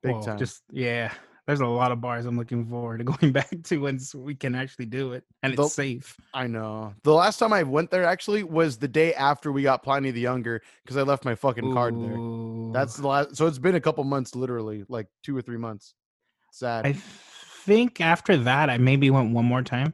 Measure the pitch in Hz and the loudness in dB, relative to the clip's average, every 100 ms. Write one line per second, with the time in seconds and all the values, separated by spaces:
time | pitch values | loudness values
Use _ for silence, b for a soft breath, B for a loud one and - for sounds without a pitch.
0 | 127 117 110 104 101 - _ 135 123 120 | -4 -4 -6 -6 -6 -8 _ -6 -4 -2
1 | 113 B B B - 147 123 120 123 120 | -4 B B B -4 0 0 2 0 0
2 | 123 120 120 120 117 120 117 120 120 113 | -4 -6 -4 -6 -4 -6 -4 -6 -6 -6
3 | 120 - 151 139 131 170 165 160 139 135 | -4 2 2 2 -2 -8 -4 -2 -2 -6
4 | 131 139 131 143 135 127 135 - 120 123 | -8 -14 -12 -8 -6 -4 -6 -10 -10 -6
5 | 135 123 _ _ 165 156 - - 139 123 | -8 -8 _ _ -4 0 0 0 -4 -6
6 | - - _ 135 123 113 110 110 110 104 | -12 -20 _ -8 -6 -4 -6 -8 -10 -2
7 | 147 156 190 208 226 208 143 143 165 185 | 4 6 6 2 2 2 2 0 0 2
8 | 175 185 - 208 185 160 160 117 139 151 | 2 0 -2 -2 0 2 2 0 -2 2
9 | 165 156 139 147 151 139 139 131 - 139 | 2 4 2 2 -2 0 2 2 2 0
10 | 135 120 120 127 117 117 b b - 131 | 0 -2 -2 -2 -4 -6 b b -6 -2
11 | 139 135 131 117 139 120 127 127 120 117 | 2 0 0 0 0 0 -2 0 0 -2
12 | 113 117 117 117 113 113 113 120 139 113 | -6 -6 -8 -8 -8 -10 -6 -4 -4 -4
13 | 139 139 143 143 160 135 170 180 160 151 | -2 0 -2 0 0 2 0 2 0 -2
14 | 139 139 127 123 127 120 110 107 98 123 | -2 -2 -4 -6 -6 -6 -6 -10 -8 -10
15 | 104 _ - 139 123 117 117 104 - _ | -10 _ -8 -8 -6 -8 -8 -12 -18 _
16 | _ _ _ _ _ - 123 117 123 143 | _ _ _ _ _ -8 -4 -2 0 -2
17 | - - - - - - - 214 240 - | -6 -20 -20 -20 -20 -14 4 4 4 2
18 | 165 170 - 175 120 135 147 120 127 139 | 2 2 4 4 4 4 2 4 4 6
19 | 139 135 117 117 120 127 123 123 143 | 6 6 4 2 2 2 0 -2 -2